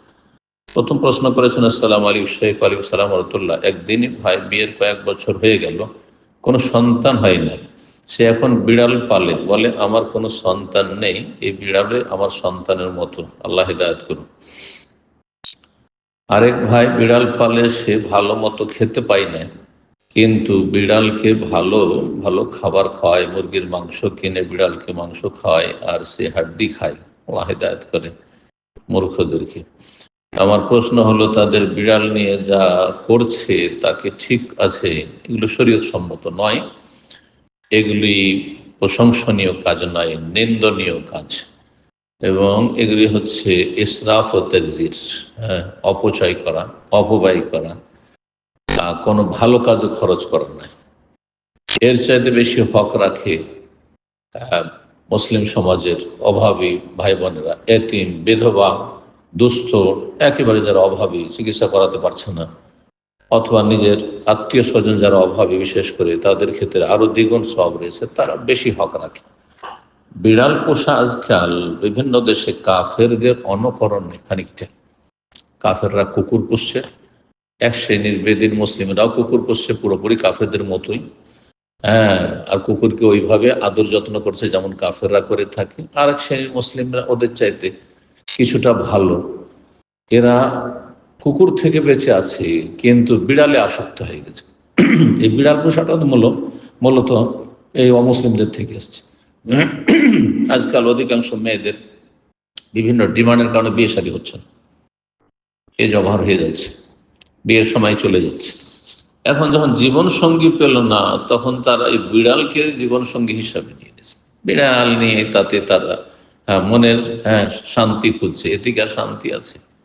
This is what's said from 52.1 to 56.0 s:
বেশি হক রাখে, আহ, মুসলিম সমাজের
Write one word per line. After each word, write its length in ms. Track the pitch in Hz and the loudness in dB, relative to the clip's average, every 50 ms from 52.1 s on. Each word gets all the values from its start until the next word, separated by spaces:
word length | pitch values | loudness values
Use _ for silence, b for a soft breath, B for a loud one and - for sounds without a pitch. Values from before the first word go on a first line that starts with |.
| 131 123 117 127 | 2 2 2 2
বেশি 300 | 120 120 120 117 - 120 | 2 2 2 2 2 0
হক 360 | 110 - - 107 101 - - | 0 2 2 0 0 0 0
রাখে, 380 | - 98 95 - - - 104 82 80 80 - - - - _ _ _ _ _ _ _ _ _ _ _ _ _ - | 0 0 0 0 -4 -6 -6 -6 -6 -6 -10 -16 -20 -20 _ _ _ _ _ _ _ _ _ _ _ _ _ -18
আহ, 300 | - 123 - - 85 80 80 - - - _ _ _ _ - | -18 -6 -4 -2 -2 -2 -4 -10 -18 -20 _ _ _ _ -4
মুসলিম 340 | - 104 - - 110 107 104 | -2 -2 0 0 0 0 0
সমাজের 520 | 107 - 117 92 90 92 87 82 87 85 87 | 0 -2 0 2 2 2 2 0 -2 -4 -4